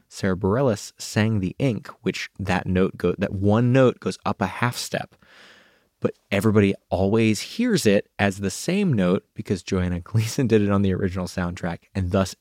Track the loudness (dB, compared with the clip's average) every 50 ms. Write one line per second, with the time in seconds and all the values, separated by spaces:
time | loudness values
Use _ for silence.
0 | -16 _ -10 -4 -2 -2 -2 0 0 0 2 2 2 2 0 -2 -4 -12 -16 -16
1 | -12 -6 -2 0 0 2 0 0 -2 -2 -2 -2 -2 -2 -2 -4 -8 -14 -16 _
2 | -6 -6 -6 -6 -8 -12 _ -8 -4 -2 -2 -2 -2 0 0 2 2 0 -2 -2
3 | -2 -2 0 0 -4 -4 -4 0 0 2 2 4 4 4 4 4 4 4 2 0
4 | -4 -8 -8 -6 -6 -6 -4 -2 -4 -4 -4 -4 -4 -4 -4 -6 -8 -6 -6 -6
5 | -6 -8 _ _ _ _ -20 -20 -20 -20 -20 -20 _ _ _ _ _ _ _ _
6 | -6 -6 -6 _ _ -4 -2 0 2 4 4 6 4 4 2 0 _ -4 0 0
7 | 2 2 4 4 4 4 2 0 -4 -8 -4 -2 0 2 2 2 4 4 4 4
8 | 2 _ _ -2 0 0 0 -2 -4 -6 -6 -6 -4 -2 -2 0 2 2 2 2
9 | 2 2 2 0 -2 _ _ -10 -6 -6 -6 -6 -4 -4 -2 -2 0 0 -2 -4
10 | -6 -2 -2 -2 -2 -2 -2 -2 0 4 4 4 4 4 2 2 2 2 0 0
11 | -2 -4 -4 -4 -8 -6 -4 -4 -4 -4 -4 -6 -6 -8 -8 -8 _ _ -6 -4
12 | -2 0 0 0 0 0 -4 -10